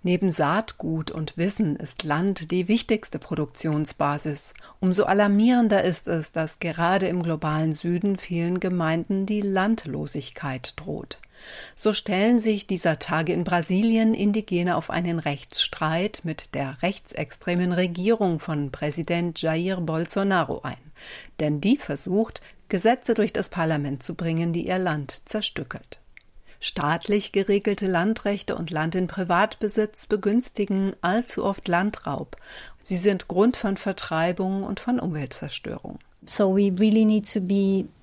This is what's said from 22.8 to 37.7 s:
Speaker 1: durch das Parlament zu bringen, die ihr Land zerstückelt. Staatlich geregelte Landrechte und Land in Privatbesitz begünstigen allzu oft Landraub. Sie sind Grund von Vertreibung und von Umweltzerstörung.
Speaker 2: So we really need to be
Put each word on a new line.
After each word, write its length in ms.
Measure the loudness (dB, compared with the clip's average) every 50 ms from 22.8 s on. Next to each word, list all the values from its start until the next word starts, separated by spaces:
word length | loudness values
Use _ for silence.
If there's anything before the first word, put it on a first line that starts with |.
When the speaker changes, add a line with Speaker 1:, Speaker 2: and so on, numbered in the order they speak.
| 4 4 4 4 2 0 2
Speaker 1:
durch 180 | 2 2 0
das 160 | 0 -2 -4 -2
Parlament 540 | -2 -2 0 0 0 0 0 -4 -4 -4
zu 140 | -4 -6 -4
bringen, 360 | -4 -2 -2 0 0 0 0
die 140 | -2 -2 -2
ihr 100 | -2 -2
Land 460 | 0 0 0 -2 -2 -4 -8 -12 -14 -6
zerstückelt. 720 | -4 -4 -2 -2 -4 -4 -6 -10 -8 -12 -14 -14 _ -20 -20 _ -20 -20 -20 _ -20 _ -20 -20 -20 -18 -8
Staatlich 680 | -8 -6 -4 -2 0 0 0 0 0 0 0 0 0 0
geregelte 540 | -2 0 2 2 2 2 2 0 0 0 0
Landrechte 680 | 0 2 2 2 2 0 0 -2 -2 -2 -2 -2 -6 -4
und 160 | -4 -4 -4
Land 240 | -2 -2 -2 0 0
in 120 | -2 -2
Privatbesitz 1000 | -2 -2 -4 -2 2 2 2 2 2 0 -4 -4 -2 0 0 0 0 -2 -6 -2
begünstigen 840 | -2 -2 0 2 2 2 2 0 0 -2 -2 -2 0 0 0 0 0 -2 -2
allzu 420 | -2 0 0 0 0 -2 -4 -2
oft 240 | -2 -2 -2 -2 -2 0
Landraub. 680 | 0 2 2 0 -2 -4 -6 -6 -6 -6 -6 -10 -12 -20 -18 -18 -16 -16 -16 -18 -20 -16
Sie 140 | -6 -2 0
sind 320 | 2 4 4 2 2 -2 -2
Grund 280 | 2 4 4 4 4
von 220 | 2 -2 -2 -2 -2
Vertreibung 840 | -2 -4 -4 -4 -4 -2 0 0 2 2 0 0 -2 -2 -2 -2
und 160 | -4 -4 -6 -4
von 220 | -2 0 0 0
Umweltzerstörung. 1000 | 0 -2 -2 -4 -4 -6 -8 -10 -10 -8 -8 -8 -8 -8 -10 -8 -10 -12 -14 -14 -16 _ _ _ -12
Speaker 2:
So 280 | -8 0 2 4 4 6
we 160 | 4 4 4 4 4
really 280 | 4 6 6 6 6
need 260 | 6 4 4 0 0
to 80 | -2 -2
be 460 | 0 2 2 4 4 4